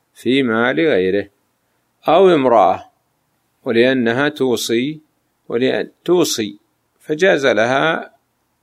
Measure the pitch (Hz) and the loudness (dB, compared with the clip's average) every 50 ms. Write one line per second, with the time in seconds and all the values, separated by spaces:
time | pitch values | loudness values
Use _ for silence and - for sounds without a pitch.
0 | _ _ _ - - 117 131 139 135 117 110 113 120 127 139 156 165 156 120 92 | _ _ _ -6 -4 -2 0 0 0 0 0 0 0 0 0 0 0 0 0 0
1 | 92 92 92 101 98 - _ _ _ _ _ _ _ _ _ _ _ _ _ _ | 0 0 -2 -2 -4 -8 _ _ _ _ _ _ _ _ _ _ _ _ _ _
2 | _ 143 156 185 196 185 175 143 131 123 117 107 92 90 92 - - - _ _ | _ 0 2 4 4 4 4 2 2 2 4 4 4 2 0 -2 -8 -18 _ _
3 | _ _ _ _ _ _ _ _ _ _ _ _ _ 131 113 117 123 131 131 131 | _ _ _ _ _ _ _ _ _ _ _ _ _ -2 0 2 2 2 2 0
4 | 117 113 117 131 143 151 151 - 135 127 117 107 - - 117 120 127 147 156 151 | 0 -2 -2 -2 -2 -4 -2 -2 -2 -2 -2 -4 -2 -2 -2 -2 -2 -4 -8 -12
5 | - _ _ _ _ _ _ _ _ - - 117 131 131 - 214 - - _ _ | -18 _ _ _ _ _ _ _ _ -8 -4 -2 -2 -2 -2 -4 -6 -8 _ _
6 | _ 175 180 180 156 - - 117 107 101 - - _ _ _ _ _ _ _ _ | _ 0 0 2 0 0 -2 -6 -6 -8 -10 -14 _ _ _ _ _ _ _ _
7 | _ - 156 151 185 196 170 147 135 127 - 104 113 123 131 139 151 160 165 - | _ -8 -4 0 0 0 2 2 0 0 2 2 0 0 0 0 0 -2 -2 -4
8 | - - _ _ _ _ _ _ _ _ _ _ | -8 -14 _ _ _ _ _ _ _ _ _ _